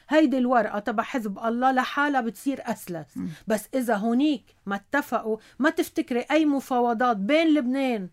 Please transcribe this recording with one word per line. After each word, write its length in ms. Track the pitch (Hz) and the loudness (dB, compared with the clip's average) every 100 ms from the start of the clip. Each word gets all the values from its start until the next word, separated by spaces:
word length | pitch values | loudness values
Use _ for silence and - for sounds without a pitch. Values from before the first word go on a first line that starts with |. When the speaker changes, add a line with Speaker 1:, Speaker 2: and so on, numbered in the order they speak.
| - | 0
Speaker 1:
هيدي 300 | 311 294 262 | 4 4 2
الورقة 400 | 247 247 202 208 | 2 2 2 -4
تبع 240 | 220 220 | -4 -4
حزب 360 | 220 269 214 196 | -2 -4 -4 -4
الله 340 | 226 240 262 | -4 0 2
لحالها 480 | 254 247 285 294 262 | 2 0 0 0 0
بتصير 400 | 226 - 277 262 | -2 -4 -6 -4
أسلس. 520 | 240 202 - 165 151 - | -6 -8 -8 -10 -10 -10
Speaker 2:
مم. 120 | 180 151 - | -10 -8 -4
Speaker 1:
بس 220 | 214 - | -4 -2
إذا 220 | 262 233 208 | -2 0 0
هونيك 480 | 233 240 302 269 - _ 196 | 2 2 2 0 -6 _ -8
ما 100 | 196 | -8
اتفقوا، 600 | - 285 277 226 220 220 - - | -2 -4 -2 -4 -2 -6 -8 -2
ما 120 | 294 | 0
تفتكري 540 | 320 - - 311 240 - | 0 -2 -4 -2 -4 0
أي 160 | 302 302 | 2 2
مفاوضات 720 | 277 - 247 240 226 247 214 | 0 0 0 0 2 0 0
بين 380 | 196 302 330 | 2 4 4
لبنان 540 | 302 240 269 262 220 180 | 4 2 0 0 -2 -6